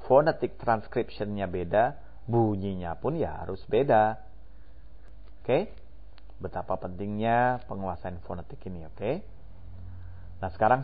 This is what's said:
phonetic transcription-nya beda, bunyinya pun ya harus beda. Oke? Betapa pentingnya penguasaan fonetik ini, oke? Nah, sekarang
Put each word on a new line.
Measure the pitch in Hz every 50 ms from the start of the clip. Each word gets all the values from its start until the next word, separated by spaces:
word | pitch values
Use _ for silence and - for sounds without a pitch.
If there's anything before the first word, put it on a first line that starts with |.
| -
phonetic | - 127 139 151 160 156 - 127 - - -
transcription-nya | - 120 113 107 - - - 123 - - - - 104 104 104 101 98
beda, | 90 90 90 87 87 87 107 120 139 139 - - - - - -
bunyinya | 113 113 117 113 107 104 95 98 98 95 90 87 85 80 -
pun | - 127 160 165
ya | 117 80 73 - 85
harus | 90 95 - -
beda. | - 107 117 143 143 120 107 107 107 110 - - - - - - - - - - - - - - - - - - - - - - - - - -
Oke? | - 127 165 220 - - - - - - - - - - - - - - -
Betapa | 95 95 - 90 85 - 92 -
pentingnya | 95 92 90 90 101 104 104 104 110 113 117 120 123 123 127 123 -
penguasaan | - 98 98 98 92 87 - - 92 90 87 -
fonetik | - 92 87 80 - - - -
ini, | 92 90 82 80
oke? | 76 - - 101 113 151 202 - - - - - - - - - - - - - - - - - - - - - - - - 95
Nah, | 90
sekarang | - - 110 110 127 135